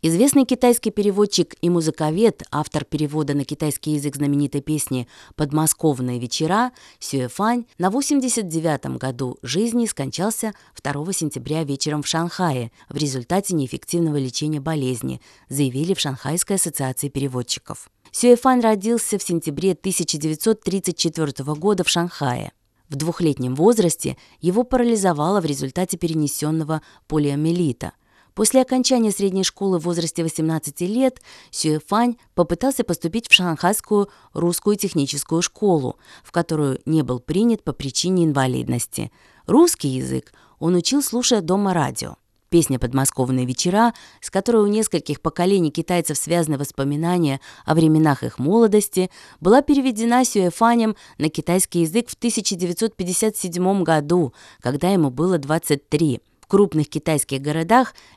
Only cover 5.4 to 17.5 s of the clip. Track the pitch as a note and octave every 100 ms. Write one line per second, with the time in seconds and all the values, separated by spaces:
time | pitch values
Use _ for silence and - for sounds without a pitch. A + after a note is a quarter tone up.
5.4 | D3 D3+ D#3 - D#3+ C3 B2+ B2 A#2+ -
6.4 | D#3 G3 B3 - - _ - C3+ B2+ -
7.4 | G#3+ A#3+ A#3 _ F3+ A3+ C#4 C#4+ B3 A#3
8.4 | F#3+ D#3+ D#3+ D3 C#3 B2+ C3 B2 C3 -
9.4 | A#2 D3 A#3 A#3 A#3 - C3+ - G3 A3
10.4 | A3+ - _ - C#3 C#3+ D#3+ F#3+ D3+ C3+
11.4 | B2 D#3 D3 C#3 - D3+ C#3+ E3 E3+ -
12.4 | F3+ C3 A#2 _ _ C#3+ D3 C3 A#2+ F3+
13.4 | G3 E3+ C3 - - F3 E3 D3 C3 -
14.4 | D#3 D3+ C#3 D#3+ B2+ B2 C3 B2+ - -
15.4 | _ C3+ C#3 B2+ E3 G3 D3 C3 C#3 E3
16.4 | - G3 - - C3+ C3 C#3+ C#3+ C3+ B2+
17.4 | A#2+